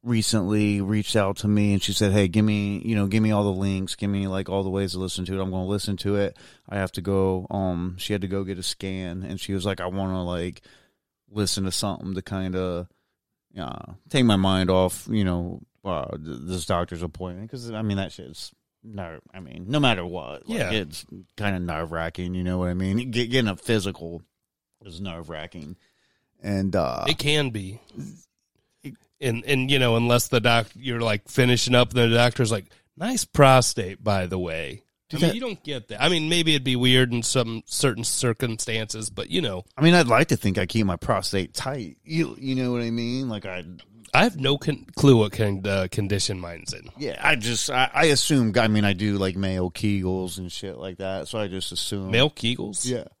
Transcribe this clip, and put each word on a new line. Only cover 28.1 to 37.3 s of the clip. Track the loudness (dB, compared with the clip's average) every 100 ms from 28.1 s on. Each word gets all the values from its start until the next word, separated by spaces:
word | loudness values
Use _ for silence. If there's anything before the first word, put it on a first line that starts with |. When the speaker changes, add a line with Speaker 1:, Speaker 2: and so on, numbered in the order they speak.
| -16 _ _ _ _ _ _
Speaker 1:
it | -18 -18 _ _
Speaker 2:
And, | -4 -2 0
and, | 0 2
you | 4
know, | 4 4
unless | 6 4 4
the | 2
doc-, | 4 4 2
you're, | -10 -6 -2
like, | 0 -2 -2
finishing | 2 4 4 6
up, | 6 6
and | 4 4
the |
doctor's | 6 4 4 0
like, | 0 -6 _ _
"Nice | -8 -4 -2
prostate, | -2 6 8 8 6 -2 -6 -4
by | 0 0 0
the | -2
way." | -4 -4 -8 -12 _ _ _
Speaker 1:
Dude, | 2
Speaker 2:
I |
mean, | 2
Speaker 1:
that | 2
Speaker 2:
you |
don't | -6 -8
get | -8 -10 -10
that. | 0
I | 2
mean, | 2 2
maybe | 2 2
it'd | 2
be | 2 2
weird | 6 6 4
in | 2
some | 0